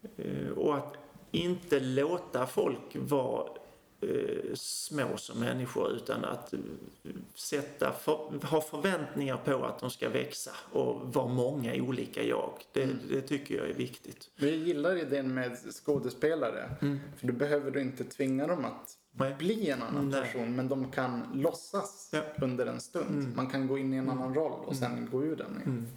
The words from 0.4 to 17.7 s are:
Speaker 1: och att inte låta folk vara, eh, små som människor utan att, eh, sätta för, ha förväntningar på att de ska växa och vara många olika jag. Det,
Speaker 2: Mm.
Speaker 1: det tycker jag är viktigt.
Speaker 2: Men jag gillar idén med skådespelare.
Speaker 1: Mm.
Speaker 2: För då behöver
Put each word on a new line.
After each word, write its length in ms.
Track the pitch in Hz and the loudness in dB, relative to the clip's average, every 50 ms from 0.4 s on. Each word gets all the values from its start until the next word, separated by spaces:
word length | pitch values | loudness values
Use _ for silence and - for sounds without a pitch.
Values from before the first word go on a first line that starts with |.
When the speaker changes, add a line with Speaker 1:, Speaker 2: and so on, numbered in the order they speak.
| - - - | -2 -2 0
Speaker 1:
och 200 | - - 151 147 | 2 4 4 4
att 180 | 139 - - - - - - - - - - | 2 0 -4 -10 -12 -16 -18 -20 -20 -18 -2
inte 500 | - 165 170 175 180 180 - - 151 139 | 0 0 2 2 0 0 2 2 2 4
låta 680 | 131 127 127 131 139 151 175 175 175 - - 127 127 | 4 4 4 4 4 4 2 0 -2 -2 0 0 0
folk 500 | 131 - - 214 - 123 117 - - - | 2 4 4 4 4 2 0 -4 -8 -6
vara, 520 | 156 131 127 147 139 123 - - - - - - - - - - - - - - _ | -6 0 4 4 4 4 4 2 0 -2 -2 -6 -12 -14 -16 -20 -20 -20 -20 -8 _
eh, 540 | - - - - - - - - - - 110 | -2 0 2 2 2 2 0 -2 -2 -2 -4
små 640 | 113 - - - - - - - 147 131 110 - | -4 -4 -6 -4 -4 -4 -4 0 0 0 0 0
som 240 | 104 - - - 117 | -4 -4 -6 -2 0
människor 500 | 117 120 123 127 127 127 - - - - | 0 0 2 0 -2 -2 0 2 2 2
utan 340 | - 117 - - 113 117 117 | 2 0 -2 -2 -2 -2 0
att, 280 | - - - - - - | -2 -4 -4 -6 -6 -6
eh, 80 | - - - 78 - - - - - _ - - - - - - | -6 -6 -6 -10 -10 -12 -16 -18 -16 _ -10 -10 -10 -10 -12 -12
sätta 580 | - - - - 143 139 - - - 151 135 135 | -10 -6 -2 -2 -2 -2 -4 -2 0 2 2 2
för, 540 | - - - 156 151 - - 156 143 143 | 0 0 0 0 0 0 -6 -6 -4 -2
ha 140 | 143 156 156 | 4 4 4
förväntningar 760 | 151 - - 147 143 196 185 170 151 139 - 143 143 135 127 | 2 2 -6 0 0 2 2 2 -2 -2 -2 -2 0 0 0
på 280 | 120 - - 139 127 127 | 0 2 2 2 2 2
att 140 | 120 - - | -2 -4 -2
de 120 | - 127 | -4 -4
ska 180 | - - - 117 | -2 -2 -2 0
växa 420 | 113 131 127 - - - - - - - - - - | 2 0 0 0 -4 -8 -8 -8 -10 -12 -12 -2 0
och 420 | - 131 127 123 - 139 127 123 | 2 2 2 0 -2 -4 0 2
vara 120 | 139 127 120 | 2 2 4
många 460 | 123 127 123 127 147 147 123 117 123 | 4 4 4 4 2 0 -2 0 0
olika 480 | 127 127 127 131 123 120 120 - - 113 | 0 0 0 0 -2 -2 -4 -2 -2 0
jag. 280 | 120 120 113 - - - - - - - | 2 2 2 0 -2 -6 -10 -16 -2 0
Det, 100 | - 135 | 2 2
Speaker 2:
Mm. 160 | 135 131 120 - 147 | 2 0 -2 -2 -2
Speaker 1:
det 100 | - 135 131 | -2 -2 0
tycker 320 | 131 147 139 143 - - | 0 -2 -2 -2 -2 -2
jag 120 | - - - | -2 0 -2
är 40 | - | 0
viktigt. 560 | - 127 127 127 - - - - - - - _ | -2 -2 -4 -4 -10 -14 -14 -14 -14 -16 -20 _
Speaker 2:
Men 120 | - 139 143 | 0 2 2
jag 100 | 160 160 | 2 2
gillar 380 | 156 175 170 143 147 170 190 | 2 2 2 2 2 2 2
idén 380 | 175 160 135 135 139 135 131 131 | 2 2 0 0 0 2 0 0
med 220 | 131 127 123 120 - - 113 107 | 0 0 -2 -2 -6 -10 -12 -12
skådespelare. 960 | - - - 147 139 117 120 117 - - 151 165 160 135 113 107 - - - 143 - - | -8 2 2 2 4 2 0 -2 2 2 2 4 4 2 0 0 -2 -4 -6 -4 0 2
Speaker 1:
Mm. 180 | 143 143 139 143 - - | 2 2 0 -2 -8 -12
Speaker 2:
För 100 | - - | -4 0
då 60 | 123 120 | 0 2
behöver 380 | 120 143 143 147 147 139 135 | 2 4 4 4 4 2 2